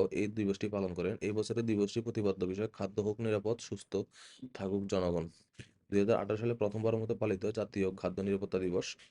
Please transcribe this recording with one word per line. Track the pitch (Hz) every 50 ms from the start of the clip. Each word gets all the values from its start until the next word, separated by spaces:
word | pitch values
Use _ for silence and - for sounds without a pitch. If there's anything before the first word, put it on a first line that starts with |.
| 95 -
এই | - 78 104
দিবসটি | 104 107 110 104 98 98 - - 104
পালন | 104 101 95 92 87
করেন। | 87 87 90 110 -
এই | - 101
বছরের | 104 107 104 - 113 117 117
দিবসটি | 113 110 104 101 101 - 117
প্রতিপাদ্য | 113 117 113 110 101 98 95 95 92
বিষয় | 90 95 98 107
খাদ্য | 107 - - 104 95 101 -
হোক | 101 107 104 104
নিরাপদ, | 117 113 107 104 101 104 117 -
সুস্থ | - - 107 98 - - - 98 104 - - - - - - - - 127 -
থাকুক | - 98 95 98 101 101
জনগণ। | 98 101 95 90 87 87 85 82 85 - - _ _ _ - - - _ _ _ -
দুই | 98 101
হাজার | 101 104 113
আঠারো | - 104 98 107
সালে | 104 113 117 120
প্রথমবারের | 117 107 101 104 110 110 113 113 113
মতো | 110 110 117
পালিত | 101 110 107 104 92 104
জাতীয় | 104 107 110 104 - - 101 98 95 92
খাদ্য | 95 - 92 92 98
নিরাপত্তা | 98 101 98 95 101 98 - 95
দিবস। | 92 90 87 101 - - - - - -